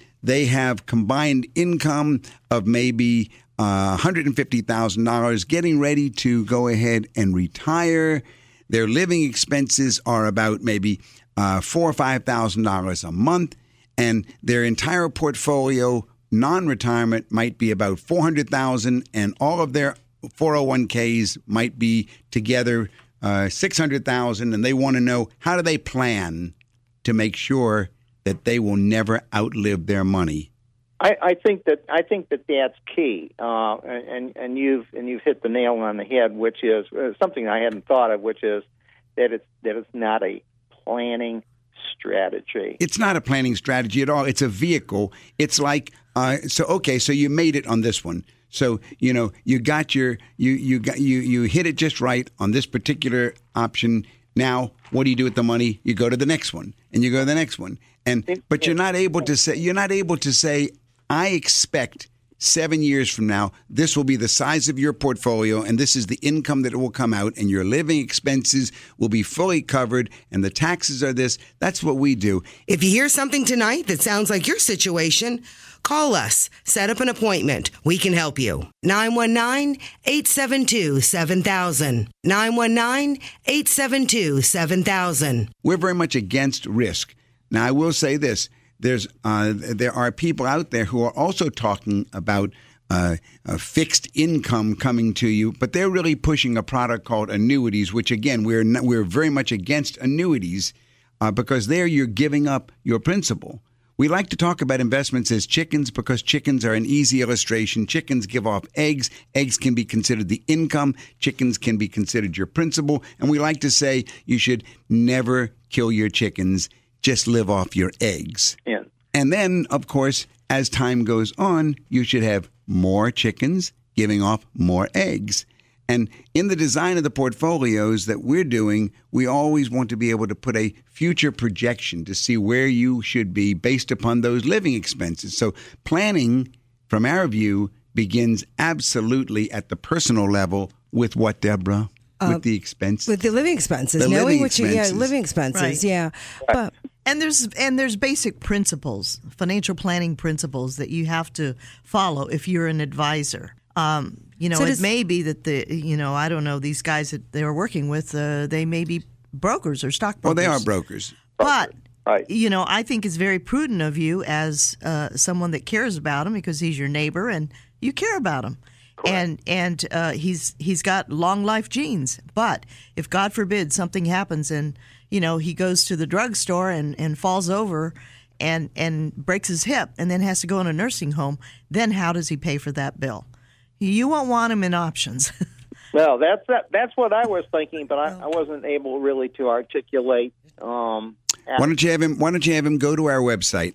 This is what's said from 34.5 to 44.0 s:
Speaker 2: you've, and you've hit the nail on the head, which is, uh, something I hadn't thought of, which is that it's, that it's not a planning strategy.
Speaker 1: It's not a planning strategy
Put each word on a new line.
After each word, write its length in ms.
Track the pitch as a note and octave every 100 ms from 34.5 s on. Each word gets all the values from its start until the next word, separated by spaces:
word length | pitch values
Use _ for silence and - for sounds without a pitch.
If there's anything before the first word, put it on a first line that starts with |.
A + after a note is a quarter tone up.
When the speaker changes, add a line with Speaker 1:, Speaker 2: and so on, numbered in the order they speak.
| C3
Speaker 2:
you've, 260 | C#3 C3+ A2+
and 160 | - B2
you've 140 | A#2+
hit 200 | - C3
the 60 | A2+
nail 280 | A#2+ A#2+ A#2
on 200 | A2 G#2
the 80 |
head, 320 | G2+ B2+ A2+ G#2+
which 260 | A2+ A2
is, 220 | A#2 A2 G2+
uh, 200 | - C3 G2+
something 300 | F#3+ - A2+
I 120 | A2
hadn't 260 | A#2 G#2+ -
thought 240 | C3 A#2
of, 100 | G#2
which 240 | G#2+ A2
is 180 | G#2+ G#2 - _ _ _ _ -
that 160 | B2
it's, 140 | A2 - _
that 140 | A2+ A2
it's 120 | G#2+
not 280 | B2 A2 A2
a 200 | F#2+ G2 - _ _ _
planning 580 | - A#2+ A#2+ A#2 A#2 A2+ - _ _ - - -
strategy. 800 | G2+ F#2+ F#2+ G2 - A2+ G2 -
Speaker 1:
It's 180 | E3+ -
not 180 | G#3 F3
a 60 |
planning 340 | - C3+ B2+ A2
strategy 460 | - B2+ A#2 A2+